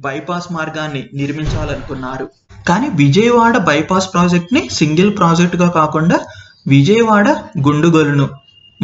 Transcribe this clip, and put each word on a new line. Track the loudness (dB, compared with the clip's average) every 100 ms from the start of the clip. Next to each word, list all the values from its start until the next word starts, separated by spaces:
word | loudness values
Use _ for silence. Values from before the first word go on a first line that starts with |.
| -10
బైపాస్ | -8 -8 -8 -8 -8
మార్గాన్ని | -8 -8 -8 -8 -10 -6
నిర్మించాలనుకున్నారు. | -6 -4 -4 -4 -4 -8 -10 -10 -10 -10 -12 _ _ -8 -2
కానీ | -2 -2 0
విజయవాడ | 2 4 4 4 2 2 2
బైపాస్ | 0 0 -2 -2
ప్రాజెక్ట్ని | 0 0 0 0 -2 -2 -2
సింగిల్ | 0 2 0 2
ప్రాజెక్ట్గా | 0 2 0 0 0 0
కాకుండా | 0 0 0 0 -2 -14 -20 _ 2
విజయవాడ | 4 4 4 4 4 2 0 -4 -2 0
గుండుగొలను | 2 4 4 2 0 -2 -4 _ _ _ -4